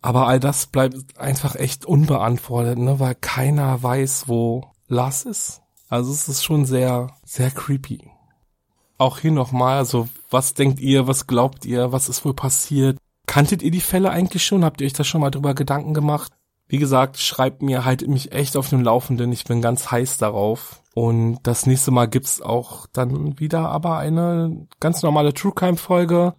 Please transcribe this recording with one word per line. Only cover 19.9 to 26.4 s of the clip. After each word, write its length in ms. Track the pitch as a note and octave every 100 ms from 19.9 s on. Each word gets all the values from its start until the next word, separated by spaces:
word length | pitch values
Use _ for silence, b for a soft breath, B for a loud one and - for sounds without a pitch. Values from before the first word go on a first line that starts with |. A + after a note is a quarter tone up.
| A#2+ B2+ -
darauf. 640 | G#2+ G#2+ G#2 A2+ - - _
Und 460 | - A#2 A#2 A2+ A#2
das 220 | - A#2+ -
nächste 260 | C3 -
Mal 160 | B2+ A#2
gibt's 340 | C3 - -
auch 440 | - A#2 A#2+ - -
dann 480 | - B2+ C#3 D3 C#3
wieder 300 | D#3 E3 D#3+
aber 280 | D3+ E3+ D#3+
eine 680 | D3 D#3+ F3 E3+ E3 D#3+ D3+ _
ganz 200 | D#3+ E3+
normale 320 | E3 D3+ D3
True 200 | C#3+ G3 -
Crime 220 | F#3 E3+
Folge. 560 | - F3+ F3 F3 F3+ -